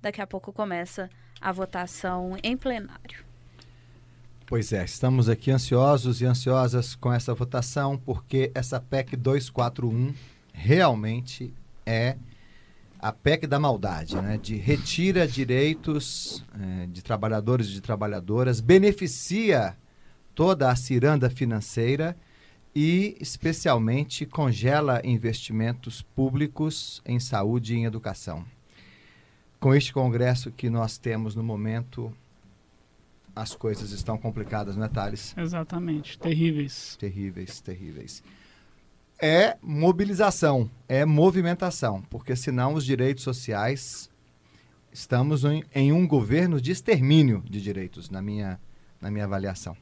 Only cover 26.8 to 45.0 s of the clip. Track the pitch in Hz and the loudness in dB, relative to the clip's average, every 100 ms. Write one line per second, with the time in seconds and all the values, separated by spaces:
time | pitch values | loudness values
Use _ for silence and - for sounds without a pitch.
26.8 | - - - 120 123 110 101 120 107 117 | -10 -12 -4 -4 -2 -2 0 0 -2 -2
27.8 | 113 110 107 95 - 80 82 - _ - | -2 -4 -8 -10 -10 -10 -12 -18 _ -20
28.8 | - - - _ _ _ _ _ 135 139 | -20 -20 -20 _ _ _ _ _ 4 4
29.8 | 139 - 127 117 123 123 127 - 123 117 | 4 0 0 2 2 0 -4 -6 -2 0
30.8 | 113 - 120 113 110 107 113 107 107 113 | -2 -4 -4 -4 -4 -6 -6 -4 -4 -4
31.8 | 123 123 113 113 _ _ - _ _ _ | -8 -10 -10 -12 _ _ -20 _ _ _
32.8 | _ _ _ _ - - 110 - 113 101 | _ _ _ _ -18 -10 -10 -6 -4 -4
33.8 | 107 101 - 110 113 107 101 107 101 101 | -6 -8 -6 -4 -4 -6 -6 -6 -4 -4
34.8 | 107 113 98 101 - - 165 175 160 175 | -4 -2 -4 -6 -10 -8 -6 -6 -6 -6
35.8 | 175 151 143 - 165 160 165 151 143 - | -4 -6 -6 -6 -2 2 2 0 -4 -8
36.8 | - - 101 98 98 90 92 - - 90 | -14 -10 -8 -6 -8 -8 -14 -14 -14 -12
37.8 | 80 73 - - - - - - _ _ | -12 -14 -16 -18 -20 -20 -20 -20 _ _
38.8 | _ _ _ _ 156 165 220 - - 151 | _ _ _ _ 4 6 6 2 -6 2
39.8 | 165 180 202 190 202 185 160 139 113 - | 4 4 2 2 2 4 2 4 0 -6
40.8 | _ 131 151 147 175 185 170 175 180 175 | _ 2 4 6 6 6 0 0 -2 -2
41.8 | 123 98 - - - 127 135 127 127 156 | -2 -4 -8 -12 -4 -4 -2 0 0 0
42.8 | 131 131 131 135 - 123 - 104 110 135 | 0 2 2 0 -4 -6 -4 -2 -2 -2
43.8 | - - - _ _ _ _ - _ _ | -6 -10 -14 _ _ _ _ -20 _ _
44.8 | _ - | _ -18